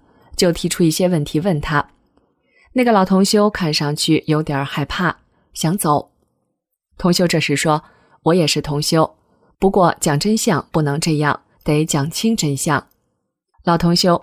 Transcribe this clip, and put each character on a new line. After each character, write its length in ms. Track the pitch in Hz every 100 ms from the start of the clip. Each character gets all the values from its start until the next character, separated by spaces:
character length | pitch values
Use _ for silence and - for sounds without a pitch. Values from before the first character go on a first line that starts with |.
| _ _ _ -
就 160 | 185
提 160 | 170 175
出 140 | -
一 60 | 170
些 180 | 156 180
问 160 | 175
题 160 | 147 156
问 180 | 190 156
他。 300 | 147 147 - _ _ _ _ _ _ _ _
那 80 | 254
个 80 | 240
老 140 | 214
同 180 | 185 190
修 280 | 196 208 208
看 240 | - 170
上 200 | 156 147
去 300 | 151 - 156 -
有 160 | 151
点 220 | 156 143
害 180 | 139 - 143
怕， 280 | - 175 - _ _ _
想 240 | - 160 180
走。 340 | 170 147 - _ _ _ _ _ _ _ _ -
同 160 | 180
修 160 | 175 175
这 100 | 165
时 160 | -
说 300 | 143 160 151 - _ _ _
：“我 100 | -
也 120 | 170 151
是 160 | -
同 180 | 143 147
修， 340 | 156 160 156 - _ _ _ _
不 120 | 196
过 240 | 196 170 -
讲 180 | - 143
真 160 | 202
相 320 | 220 - 165 -
不 80 | 170
能 180 | 147 143
这 180 | 160 151
样， 260 | 147 - _ _
得 220 | - 151
讲 260 | 160 151 143
清 240 | - 226
真 220 | 226 156 139
相。” 320 | - 143 - _ _ _ _ _ _ _
老 140 | - 170
同 180 | 175
修 240 | 170 185 175